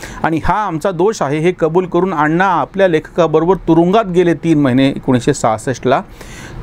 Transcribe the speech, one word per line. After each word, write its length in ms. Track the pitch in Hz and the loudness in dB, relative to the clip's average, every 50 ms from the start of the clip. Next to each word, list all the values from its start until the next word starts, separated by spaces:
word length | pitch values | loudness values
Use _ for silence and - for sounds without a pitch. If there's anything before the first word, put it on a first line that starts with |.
| - - - - - | -16 -16 -8 -6 -4
आणि 180 | 156 165 156 - | -2 -2 -2 0
हा 100 | - 180 | 0 0
आमचा 360 | 208 214 190 165 151 - 202 | 0 -2 -4 -4 -4 -2 -2
दोष 320 | 185 156 180 220 220 - 165 | -2 0 0 0 0 -2 -2
आहे, 160 | 135 143 156 | -2 -2 0
हे 140 | 156 180 175 - | 0 -2 0 0
कबूल 260 | 165 156 160 185 185 | -2 0 0 0 0
करून 280 | 170 - 175 180 190 180 | 0 0 0 0 0 0
अण्णा 320 | 147 151 151 160 170 190 | 0 0 2 2 2 2
आपल्या 420 | 196 175 160 - - - 190 196 185 | 2 2 0 -2 -2 0 2 2 2
लेखकाबरोबर 680 | 160 156 - - - - 165 160 151 156 160 175 190 | 2 0 -2 -2 0 0 0 2 2 2 2 2 0
तुरुंगात 480 | 180 - - 160 165 170 180 190 226 226 | 0 0 2 2 4 4 4 4 2 2
गेले 300 | 185 170 180 180 170 160 | 2 0 2 2 2 0
तीन 260 | 147 - 165 160 147 | 0 0 0 2 2
महिने 280 | 143 131 120 131 135 139 | 2 2 2 2 2 2
एकोणीसशे 460 | 139 - - - 127 123 - 151 139 | 0 -2 -2 0 0 2 2 0 0
सहासष्टला. 680 | - - 117 110 110 - 139 127 - - 123 131 170 208 - - - - - - - - - - - | 0 0 0 0 -2 -4 -6 -6 -4 -2 0 0 0 -2 -4 -12 -18 -18 -18 -16 -16 -16 -16 -14 -6